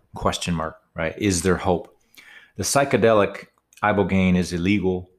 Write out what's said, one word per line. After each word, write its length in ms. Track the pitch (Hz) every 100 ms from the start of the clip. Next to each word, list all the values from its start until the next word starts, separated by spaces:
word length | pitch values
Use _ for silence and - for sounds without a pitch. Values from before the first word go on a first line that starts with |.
| _
question 400 | - 98 - -
mark," 260 | 82 80 - _
right? 240 | 85 80 -
Is 240 | 104 90
there 160 | 92 87
hope? 400 | 95 85 - _ _ _ - - _ -
The 60 |
psychedelic 840 | 101 139 139 120 113 107 98 - - _ _ -
ibogaine 540 | 107 104 90 95 92 90
is 180 | 85
illegal, 560 | 87 90 104 92 90 90